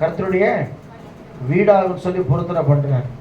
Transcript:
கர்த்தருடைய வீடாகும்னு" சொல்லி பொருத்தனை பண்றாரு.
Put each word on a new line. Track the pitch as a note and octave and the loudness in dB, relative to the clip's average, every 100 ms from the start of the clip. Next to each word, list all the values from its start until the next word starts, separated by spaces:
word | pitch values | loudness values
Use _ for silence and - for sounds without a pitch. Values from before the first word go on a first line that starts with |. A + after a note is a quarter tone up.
கர்த்தருடைய | G#3 F#3 F#3+ F#3 G#3+ - - - - - - - - - B2+ | -4 -2 0 2 2 0 -4 -8 -16 -20 -20 -20 -18 -8 0
வீடாகும்னு" | F3 G#3 G3 F#3 F3 | 4 6 4 2 -2
சொல்லி | F3+ F3+ | -4 -2
பொருத்தனை | D3+ F3 F3 E3+ | 0 0 -2 0
பண்றாரு. | C#3 C#3+ C#3 B2+ - - | 2 2 2 -2 -4 -10